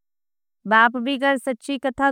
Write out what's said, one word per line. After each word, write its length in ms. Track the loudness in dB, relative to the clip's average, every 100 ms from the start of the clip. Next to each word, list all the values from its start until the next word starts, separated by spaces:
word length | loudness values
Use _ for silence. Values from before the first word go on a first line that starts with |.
| _ _ _ _ _ _ 0
ਬਾਪ 320 | 4 4 2
ਬਿਗਰ 400 | -4 -2 0 0
ਸੱਚੀ 400 | -4 -8 -6 -6
ਕਥਾ 320 | -4 -2 -2